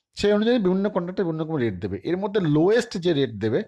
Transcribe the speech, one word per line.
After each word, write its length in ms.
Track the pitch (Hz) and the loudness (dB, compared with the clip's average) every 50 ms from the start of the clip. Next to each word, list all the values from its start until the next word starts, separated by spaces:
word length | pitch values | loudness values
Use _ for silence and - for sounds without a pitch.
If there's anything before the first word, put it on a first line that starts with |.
| _ _ - | _ _ -8
সেই 200 | - - 202 208 | -2 2 2 2
অনুযায়ী 260 | 208 214 233 247 247 | 2 2 2 2 2
বিভিন্ন 300 | 196 180 185 190 196 208 | 2 2 2 2 0 -2
কন্ট্রাক্টর 340 | 202 190 175 175 185 208 190 | -2 -4 -4 -4 -4 -2 -2
বিভিন্ন 200 | 165 160 156 165 | -2 -2 -4 -4
রকম 120 | 156 160 | -4 -2
রেট 260 | 147 120 113 95 87 | 0 0 -2 -2 -4
দেবে। 180 | 104 98 95 - - | -6 -6 -6 -6 -4
এর 140 | 147 170 | -4 -4
মধ্যে 220 | 185 202 214 202 220 | -2 -2 -2 -2 0
লোয়েস্ট 580 | 180 151 147 151 165 190 220 247 226 - - | 2 2 4 4 4 4 4 2 0 -2 -6
যে 160 | 190 160 180 165 | -4 0 0 2
রেট 180 | 139 135 117 113 | 2 0 -2 -2
দেবে, 300 | 98 107 110 120 175 220 | -2 -2 0 0 0 -2